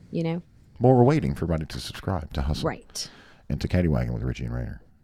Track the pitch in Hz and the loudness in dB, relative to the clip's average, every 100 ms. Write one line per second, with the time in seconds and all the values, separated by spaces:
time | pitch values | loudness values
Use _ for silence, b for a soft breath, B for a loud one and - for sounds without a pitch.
0 | - 170 165 170 - _ _ - 123 131 | -8 -4 -2 -4 -8 _ _ 2 6 8
1 | 123 151 67 69 85 80 78 62 - - | 6 4 0 -2 -2 -2 -4 -10 -10 -8
2 | - 92 - - 71 - 156 107 - - | -4 -4 -4 -4 -2 -2 -2 -4 -10 -12
3 | - b b b - 71 - 90 87 67 | -12 b b b -8 -4 0 2 2 2
4 | 60 58 64 62 60 60 60 - - _ | 0 -4 -4 -6 -6 -6 -6 -10 -18 _